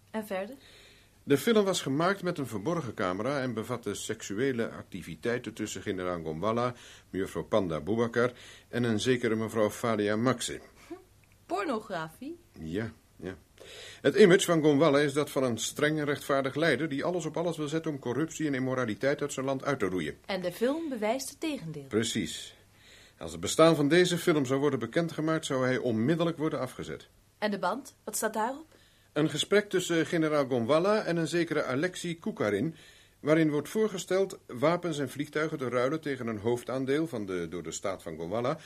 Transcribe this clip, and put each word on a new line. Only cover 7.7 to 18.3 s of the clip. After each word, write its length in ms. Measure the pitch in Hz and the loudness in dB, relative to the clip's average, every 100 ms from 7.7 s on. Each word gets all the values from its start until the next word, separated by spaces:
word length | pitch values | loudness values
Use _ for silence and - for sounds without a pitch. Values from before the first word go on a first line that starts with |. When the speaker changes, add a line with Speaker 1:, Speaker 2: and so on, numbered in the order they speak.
| 78 | -2
Speaker 2:
Boubacar 520 | 76 113 117 117 120 - - - - | 0 0 0 2 0 -2 -16 -20 -8
en 160 | 120 | -2
een 160 | 120 107 | 0 2
zekere 360 | 123 123 120 110 | 2 2 2 0
mevrouw 340 | 110 110 104 | -2 2 0
Falia 460 | - 120 110 104 107 | 2 -2 0 2 2
Maxe. 440 | 123 120 - 69 - - - 359 - - _ - - | 2 0 -4 -8 -12 -20 -18 -18 -18 -20 _ -20 -6
Speaker 1:
Pornografie? 920 | 370 359 220 - 175 160 - 269 339 - - | -4 -2 -4 -4 -8 -8 -10 -14 -14 -18 -12
Speaker 2:
Ja, 320 | 80 92 113 - _ - | -4 -4 -4 -8 _ -12
ja. 200 | 87 92 - - - - - - | -12 -12 -16 -20 -20 -18 -18 -2
Het 140 | - 143 | 2 8
image 300 | 202 190 - | 10 10 6
van 160 | 165 | 4
Gonwala 380 | 151 143 160 139 | 6 6 6 6
is 140 | 147 | 4
dat 160 | 135 143 | 0 -2
van 140 | 143 | 0
een 140 | 131 113 | 0 0
streng 420 | - - 147 156 | -4 0 0 2
en 60 | 147 | -2
rechtvaardig 500 | 135 - 139 135 139 | -2 0 0 0 0
leider 340 | 165 120 156 | 2 2 0
die 140 | 139 | -2
alles 220 | 143 180 156 | -2 -2 -4
op 120 | 165 | -2
alles 200 | 170 156 | -2 -2
wil 100 | 147 | -2
zetten 240 | 160 160 | -2 -2
om 80 | 143 | -4
corruptie 480 | 123 120 160 | -2 -2 -2